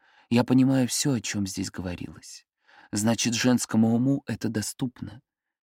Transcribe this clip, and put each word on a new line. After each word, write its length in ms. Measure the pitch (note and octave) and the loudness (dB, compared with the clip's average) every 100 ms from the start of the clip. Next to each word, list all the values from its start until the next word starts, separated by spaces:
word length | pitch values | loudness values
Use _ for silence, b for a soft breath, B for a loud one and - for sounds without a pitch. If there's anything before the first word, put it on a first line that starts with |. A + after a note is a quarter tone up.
| b b - | b b 0
«Я 120 | A#2 | 0
понимаю 440 | A#2 B2+ C3 C3+ B2 | 4 4 6 4 0
всё, 260 | - D3+ | 0 -2
о 80 | B2 | -2
чём 240 | - G#2 F#2+ | -2 -4 -4
здесь 240 | - F#2 | -6 -8
говорилось. 800 | - F2+ F2 - E2 - - _ _ b b b | -8 -8 -8 -12 -16 -20 -20 _ _ b b b
Значит, 440 | G#2+ A2 A2+ B2 A2+ | -2 0 0 0 0
женскому 580 | B2+ B2 - A2+ A2+ | 2 2 2 2 4
уму 300 | A#2 C3 C#3 - | 4 2 0 -2
это 240 | A2+ A#2+ | -6 -4
доступно. 720 | A2+ G#2 - C3 - G2 G2+ _ _ _ _ _ | -4 -6 -6 -8 -8 -14 -16 _ _ _ _ _